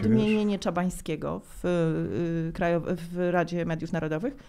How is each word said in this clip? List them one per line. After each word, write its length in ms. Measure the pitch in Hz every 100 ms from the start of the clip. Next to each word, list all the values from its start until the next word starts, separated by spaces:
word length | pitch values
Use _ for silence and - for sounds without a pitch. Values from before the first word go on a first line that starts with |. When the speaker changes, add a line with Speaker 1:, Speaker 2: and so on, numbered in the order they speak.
Speaker 1:
podmienienie 540 | 214 220 214 214 208
Speaker 2:
wiesz. 100 | 196
Speaker 1:
Czabańskiego 760 | 202 175 180 180 - 151 151 180
w, 200 | - - 180 175 165 160 165 101 170 165 160
y, 40 | 160
Krajow-, 380 | 170 170 170 170
w 320 | 170 175 180
Radzie 320 | 180 170 175
Mediów 280 | 165 160 165
Narodowych. 440 | 170 156 156 240 -